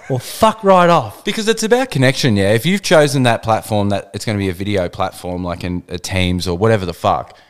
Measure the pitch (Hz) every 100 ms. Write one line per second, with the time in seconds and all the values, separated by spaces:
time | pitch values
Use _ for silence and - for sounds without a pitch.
0 | - 131 - - 220 214 196 185 175 170
1 | 104 - - 214 214 226 220 240 262 143
2 | 131 131 139 101 98 113 156 196 - 165
3 | 147 135 123 113 117 110 - 107 101 98
4 | - 104 - 104 98 87 98 98 87 -
5 | 92 - 90 90 90 87 92 90 - 87
6 | - 95 90 90 85 85 110 110 90 82
7 | 104 78 - - _